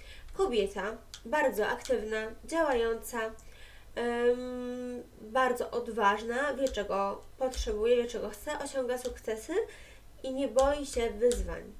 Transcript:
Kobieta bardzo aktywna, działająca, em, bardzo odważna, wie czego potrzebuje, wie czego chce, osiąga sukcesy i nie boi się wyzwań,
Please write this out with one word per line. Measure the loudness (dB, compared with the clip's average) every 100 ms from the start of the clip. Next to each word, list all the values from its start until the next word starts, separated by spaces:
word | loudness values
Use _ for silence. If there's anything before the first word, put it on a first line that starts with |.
| -14 -14 -8
Kobieta | 0 2 4 2 0 -4 -6 -10 -14 0
bardzo | 4 4 4 0
aktywna, | 0 0 0 2 -2 -4 -8 -2
działająca, | 2 4 4 2 0 -4 -4 -4 -6 -14 -18 -18 -18 -12 -4
em, | -2 4 4 4 0 -6 -6 -6 -6 -8 -12 -16
bardzo | -2 2 4 2 -2
odważna, | -2 -2 2 4 4 0 0 0
wie | 2 0
czego | 0 0 0 0 -2 -10 -2
potrzebuje, | -2 0 -2 0 4 4
wie | 4
czego | -2 -6
chce, | -6 -6 -6
osiąga | -4 -2 -2 -2
sukcesy | -4 -6 -6 -6 -2 -2 -2 -6 -18 -20 -20 -10
i | -6
nie | -2 0
boi | 4 4 2 -2
się | -2 -2
wyzwań, | 4 4 4 0 -6 -10 -10